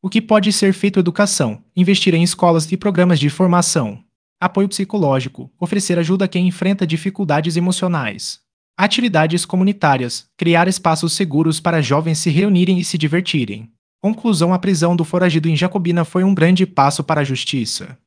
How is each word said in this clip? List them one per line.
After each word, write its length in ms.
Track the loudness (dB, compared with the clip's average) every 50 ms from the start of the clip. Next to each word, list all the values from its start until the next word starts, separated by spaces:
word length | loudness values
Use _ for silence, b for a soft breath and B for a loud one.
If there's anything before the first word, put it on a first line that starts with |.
O 80 | -6 -2
que 100 | -2 -2
pode 300 | 0 2 2 2 4 2
ser 220 | 0 2 2 2 2
feito? 260 | 2 0 0 2 2
Educação: 600 | 0 0 0 0 0 0 0 -2 -2 -2 -4 -8 _ _ _
investir 400 | 0 2 2 2 2 2 2 2
em 80 | 2 2
escolas 480 | 0 0 2 2 2 2 2 0 -2
e 60 | -6
programas 420 | -4 -2 -2 2 2 2 4 4 2
de 100 | 2 -2
formação. 680 | 0 0 0 2 2 2 0 0 -2 -2 -2 -4 -8 -12 _ _ _ _ _ _ _ _
Apoio 300 | -6 -2 0 0 -2 -2
psicológico: 840 | -2 -6 -6 -4 -2 0 0 2 0 0 -2 -4 _ -14 -18 -18 _ _
oferecer 400 | -6 -2 -2 -2 -2 0 -2 0
ajuda 260 | 0 0 0 0 0
a 20 |
quem 200 | -2 0 0 0
enfrenta 400 | 0 0 0 -2 -2 0 0 -2
dificuldades 680 | -2 -4 -4 -4 -6 -6 -4 -2 0 0 0 0 -2 -2
emocionais. 840 | 0 0 0 -2 -2 -2 -2 -2 -2 -4 -6 -8 -8 -12 -14 -14 _ _ _ _ _ _ _ _
Atividades 680 | -2 -2 0 0 0 -2 2 2 2 2 2 0 -2 -4
comunitárias: 840 | -2 -2 0 0 0 0 0 0 0 2 0 -2 -6 -8 -10 -14 _ _
criar 320 | -4 0 2 4 4 2 2
espaços 420 | 0 -2 0 -2 -2 0 -2 -4
seguros 480 | -2 -2 -4 -2 0 0 0 0 0 -2
para 220 | -2 -2 0 0
jovens 360 | 0 0 0 0 0 -2 -4
se 120 | -2 -2 0
reunirem 500 | 0 2 2 4 4 4 4 2 2 0
e 40 | 0
se 120 | -4 -4
divertirem. 720 | -2 -2 0 0 -2 -2 -2 -4 -4 -4 -4 -8 -12 -14 -20 _ _ _ _ _ _
Conclusão: 500 | -2 -2 -2 0 0 0 0 2 2 2
a 60 | 0
prisão 380 | 0 0 0 0 2 2 0 2
do 100 | 0 0
foragido 420 | -2 0 0 0 2 2 2 0
em 80 | 0 0
Jacobina 480 | 0 0 -2 -2 -2 -2 0 0 0 -2
foi 200 | 0 0 0 2
um 100 | 2 2
grande 320 | 4 4 4 4 4 2
passo 380 | 0 2 2 2 2 2 -2 -2
para 180 | -2 0 -2
a 20 | 0
justiça. 720 | -2 -4 -6 -4 -6 -4 -4 -4 -4 -8 -10 -12 -14 -18 _ _